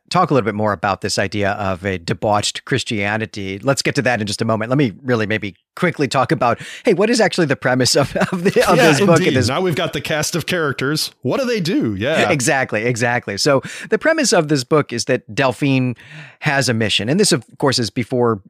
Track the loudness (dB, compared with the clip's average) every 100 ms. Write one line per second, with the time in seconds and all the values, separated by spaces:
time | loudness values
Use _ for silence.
0 | -4 0 2 2 0 0 -2 0 -2 -2
1 | -2 -2 -2 0 -2 -2 -4 -4 -4 -6
2 | -6 -4 0 0 0 -6 -4 -4 -2 -4
3 | -2 -2 -4 -8 -8 -6 -2 0 0 0
4 | 0 0 -2 -2 0 0 0 2 0 -2
5 | -2 0 0 -2 -4 -12 _ -4 -2 0
6 | -2 0 2 2 2 0 -6 -6 0 2
7 | 2 2 2 2 0 0 0 2 2 2
8 | 0 0 -2 0 0 2 2 4 4 4
9 | 4 4 4 2 0 0 -2 -2 -2 -4
10 | -4 -4 -2 -4 -4 -2 -2 -2 -2 -2
11 | -4 _ -4 -2 0 -2 0 0 0 -2
12 | 0 0 2 0 2 0 0 -2 -2 0
13 | 0 0 -4 -2 2 2 0 -14 -4 -2
14 | 0 0 2 2 2 0 2 0 0 -4
15 | -2 -2 -2 -2 0 0 2 2 0 -4
16 | -12 -20 -20 -6 -2 0 2 2 0 0
17 | 0 2 2 2 -2 -2 0 0 -2 -4
18 | -4 0 2 0 -4